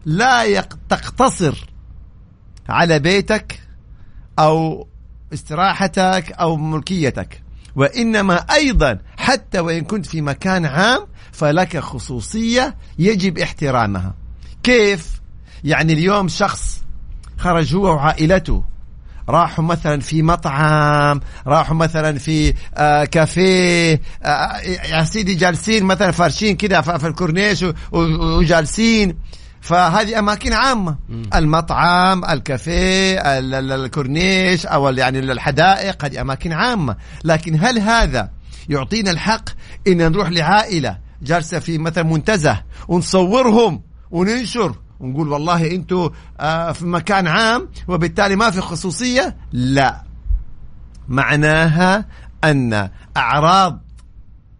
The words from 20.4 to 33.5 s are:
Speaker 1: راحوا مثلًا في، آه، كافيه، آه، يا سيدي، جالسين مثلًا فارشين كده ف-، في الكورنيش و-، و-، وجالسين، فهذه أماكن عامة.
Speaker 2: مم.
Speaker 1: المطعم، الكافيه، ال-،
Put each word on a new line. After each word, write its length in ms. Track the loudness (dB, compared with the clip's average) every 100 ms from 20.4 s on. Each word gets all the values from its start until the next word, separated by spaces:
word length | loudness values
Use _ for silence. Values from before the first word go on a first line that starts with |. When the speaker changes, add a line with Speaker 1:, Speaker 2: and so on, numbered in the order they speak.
| -2 0 2 4 4 4 2 0 -4 -10 0
Speaker 1:
راحوا 280 | 2 2 0
مثلًا 420 | 0 0 -2 -2
في، 360 | -2 2 2 2 -4 0
آه، 280 | 2 2 2
كافيه، 960 | 2 2 2 4 4 4 2 4 2 0 -6
آه، 340 | -2 -2 -2 -4
يا 420 | -6 -6 -2 0
سيدي، 320 | 0 -2 -2 2
جالسين 480 | 2 0 0 2
مثلًا 280 | 2 2 2
فارشين 440 | 2 0 2 0 0
كده 260 | 2 0
ف-، 100 | 0
في 160 | -2 -4
الكورنيش 560 | -2 -2 0 0 0
و-، 100 | -2 -4 -4
و-، 60 | 0 0 0 2 4
وجالسين، 800 | 4 4 2 0 2 4 2 -2 -10 -14 -18 -18
فهذه 580 | -2 2 4 2 0 0
أماكن 340 | 0 -2 -2
عامة. 420 | 0 2 0 -2 -6 -8
Speaker 2:
مم. 140 | -10 -2 2
Speaker 1:
المطعم، 880 | 4 2 0 0 4 4 4 2 0
الكافيه، 920 | -4 -4 -6 -2 0 2 2 2 0
ال-، 340 | 0 0 -2